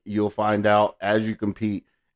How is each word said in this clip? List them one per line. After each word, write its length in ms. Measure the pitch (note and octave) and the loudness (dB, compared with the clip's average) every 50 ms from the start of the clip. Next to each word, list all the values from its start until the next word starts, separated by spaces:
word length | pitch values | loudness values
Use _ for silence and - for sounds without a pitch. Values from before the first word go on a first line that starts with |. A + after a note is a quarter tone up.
| - | -12
you'll 260 | G#2+ G#2 G#2+ G#2 G#2 | -6 -2 -2 -2 -2
find 360 | - - G#2 G#2+ G#2+ G#2 G2+ | -2 -2 0 0 0 2 2
out 300 | G#2 G#2 G#2 G#2 G2+ - - | 4 4 4 4 2 -2 -4
as 260 | F#2+ G2+ G#2+ A2+ A2 | -2 0 0 0 0
you 80 | A2 G#2+ | -2 -6
compete, 520 | - G#2+ G#2 F#2+ - A2+ G#2+ G2+ F#2+ _ _ _ _ _ _ _ | -4 -6 -6 -4 -4 -4 -4 -4 -4 _ _ _ _ _ _ _